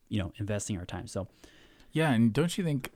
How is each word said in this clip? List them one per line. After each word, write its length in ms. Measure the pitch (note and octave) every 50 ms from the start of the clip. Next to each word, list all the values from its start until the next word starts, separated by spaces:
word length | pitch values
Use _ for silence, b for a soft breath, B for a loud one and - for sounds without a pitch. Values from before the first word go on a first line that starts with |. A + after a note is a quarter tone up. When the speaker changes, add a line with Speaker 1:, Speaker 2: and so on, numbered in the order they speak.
| _ -
Speaker 1:
you 100 | - G#2+
know, 140 | F#2 G2 -
investing 400 | - G#2 G2 G#2+ G#2 - - A2
our 80 | F2+ F2+
time. 220 | - - F#2 -
So. 220 | G#2+ - G2+ F#2+ - b b b b b b b b b b b b b
Speaker 2:
Yeah. 200 | D#3 D#3+ D#3 B2+
And 180 | A2 A#2 A#2
don't 280 | G#2 C#3 D#3 E3+ - -
you 40 | F#3+
think, 280 | D#3+ D3 C3+ - - -